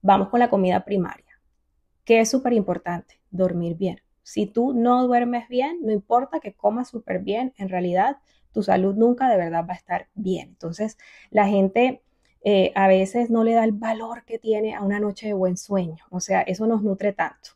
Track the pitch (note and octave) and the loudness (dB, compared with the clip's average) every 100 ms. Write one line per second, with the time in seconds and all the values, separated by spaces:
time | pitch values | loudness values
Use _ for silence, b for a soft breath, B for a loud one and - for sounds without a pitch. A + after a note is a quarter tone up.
0 | F#3+ G3+ F#3+ A#3+ A#3+ G3+ F#3 F#3 - G3+ | 4 2 2 0 2 2 0 0 -2 -4
1 | F3 - _ _ _ _ _ _ _ _ | -4 -8 _ _ _ _ _ _ _ _
2 | - A3+ A3+ C4 C4 A#3 F#3+ F3 - F3 | 2 4 4 0 0 0 0 -4 -6 -10
3 | - _ _ F3+ F#3 F3 E3+ E3+ F#3+ - | -10 _ _ -2 -2 0 -4 -4 -4 -6
4 | _ _ - - G#3 - B3 B3 A#3 B3 | _ _ -10 -4 -2 0 0 0 2 2
5 | B3+ A#3+ A#3+ A#3+ A#3 B3 C4+ F4 A#3+ G#3 | 4 2 0 -4 -4 -4 -4 -4 -4 -4
6 | - A#3+ C#4 D#4+ G#3 - G#3 A3+ B3+ A#3 | 0 0 0 -8 -10 -2 -2 -2 -6 -10
7 | - F#3 F#3+ G#3 B3+ _ F#3+ F#3 F3+ F3+ | -8 -6 -4 -4 -4 _ -6 -4 -2 0
8 | A3 C#4 _ _ _ - D#3 F#3+ F#3+ G3 | 0 -2 _ _ _ -6 0 2 2 2
9 | A3+ B3 C4 G#3 E3+ E3 E3+ F3+ _ F3 | 2 4 2 2 2 -2 -4 -10 _ -8
10 | - - F#3 F#3 - _ E3 E3+ G#3+ - | -6 -8 -4 -4 -6 _ -12 -6 -6 -8
11 | B B B G#3 G3+ G3+ F#3+ G3+ B3 C4 | B B B 2 4 4 2 2 0 0
12 | _ _ _ _ - G3+ F#3 G3 G3 F#3+ | _ _ _ _ 2 4 4 2 4 4
13 | F#3+ A#3+ A#3 A3+ A3+ A3+ A3+ G#3 A3+ A3 | 2 -2 0 2 4 4 2 0 -4 -6
14 | A3+ A#3+ _ A3+ A3 G#3+ G#3+ G#3+ G3+ G#3 | -8 -12 _ -10 -2 -2 -2 -4 -4 -2
15 | G#3 G3 G#3+ G3+ F#3 F3+ - G3 F3 D#3+ | -2 -4 -6 -2 0 -2 -4 -4 -4 -8
16 | _ F3+ - F#3+ - F#3 A3 A3+ G#3 F#3+ | _ -10 -2 -2 -2 -2 -2 0 -2 -2
17 | G#3 G3+ E3 - - | -4 -4 -6 -8 -20